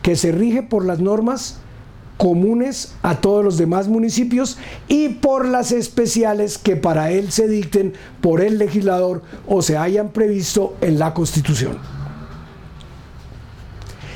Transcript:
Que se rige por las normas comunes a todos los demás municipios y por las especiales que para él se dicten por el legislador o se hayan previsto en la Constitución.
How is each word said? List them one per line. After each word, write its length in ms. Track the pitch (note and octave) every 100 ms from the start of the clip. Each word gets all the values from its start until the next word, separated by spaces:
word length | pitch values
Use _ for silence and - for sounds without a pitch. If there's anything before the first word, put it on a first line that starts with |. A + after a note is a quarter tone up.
Que 120 | - E3+
se 160 | E3+
rige 300 | E3 A#3 A#3
por 240 | - A3 F#3
las 140 | F3
normas 580 | F#3 G#3+ A3+ C4 - - - - - - - -
comunes 760 | F#3 E3+ F#3+ A#3 B3+ C4+ - -
a 140 | F3+ D#3+
todos 280 | G3 G#3
los 140 | G3+ E3+
demás 300 | E3+ F3+ G3
municipios 680 | A3 A3+ - B3+ A#3+ C4 - - - -
y 220 | C#4+ D4+
por 380 | A#3+ C#4+ C4+ B3+
las 240 | B3 A#3
especiales 840 | A#3+ - - A#3 A3+ A3+ G#3 G#3 -
que 180 | - F3+
para 360 | E3+ D#3 D#3
él 200 | F#3 G3
se 160 | D#3+ A3
dicten 460 | G#3+ F3 G3+ G3 - - -
por 200 | F3 E3
el 180 | G3 G#3+
legislador 640 | G3+ G3 G3 F#3 F#3 F3+ - - -
o 140 | G3
se 160 | D#3+ D#3
hayan 320 | E3 G3+ G#3
previsto 680 | - G#3+ G3+ E3+ G#3+ G3 -
en 180 | F#3 D#3
la 160 | D#3+ D#3+
Constitución. 600 | D#3+ D#3 C#3+ C#3 C3 A#2+ - - - - - - - - - - - - - - - - - - - - - - -